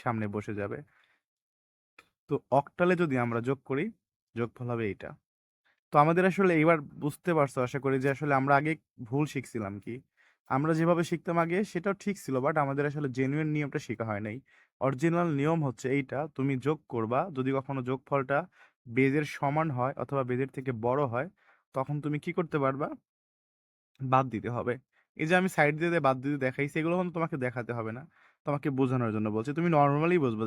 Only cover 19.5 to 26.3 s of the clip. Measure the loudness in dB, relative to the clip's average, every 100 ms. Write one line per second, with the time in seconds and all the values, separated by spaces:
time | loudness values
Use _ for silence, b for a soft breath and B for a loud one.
19.5 | 0 0 0 -2 -2 -4 -2 -2 -2 -2
20.5 | -4 -6 -2 0 0 0 -2 -6 -10 b
21.5 | b b -6 -4 -4 -2 -4 -4 -4 -2
22.5 | 0 0 0 -6 -8 _ _ _ _ _
23.5 | _ _ _ _ _ 2 2 2 -2 -4
24.5 | -4 -2 -4 -8 _ _ -6 0 2 2
25.5 | 2 2 2 0 2 2 2 -2